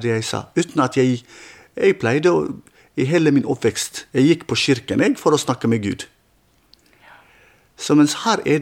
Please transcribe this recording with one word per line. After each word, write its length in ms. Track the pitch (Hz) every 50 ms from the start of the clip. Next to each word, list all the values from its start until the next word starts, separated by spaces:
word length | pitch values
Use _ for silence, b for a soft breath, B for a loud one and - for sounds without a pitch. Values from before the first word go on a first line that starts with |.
det 80 | 117 120
jeg 160 | 113 110 113
sa, 200 | - - 107 107 - -
uten 260 | 170 165 170 - 156
at 140 | 131 127 - 135
jeg, 220 | 127 127 127 117 - B B B B B B B B B B B
jeg 200 | - 196 185 -
pleide 300 | - 113 123 151 160 180 175
å, 120 | 156 151 - - - - _ _ b b b b -
i 80 | 135
hele 240 | 131 170 170 160 151
min 140 | 143 254 -
oppvekst, 600 | - - - - 113 - - - - - - - - -
jeg 100 | 135 131 156
gikk 160 | 165 165 - -
på 80 | - -
kirken, 460 | - - 135 120 - - - 117 165
jeg, 140 | 220 277 -
for 160 | - 170 151
å 60 | 143
snakke 280 | - - 123 - - 120
med 140 | 117 113 101
Gud. 240 | 98 92 - - - _ _ _ _ _ _ _ _ _ _ _ _ _ _ b b b b b b b b b b b b b b b b b b b b
Så 140 | - - 151
mens 220 | 151 147 147 - - -
her 180 | 226 - -
er 160 | - - 147 156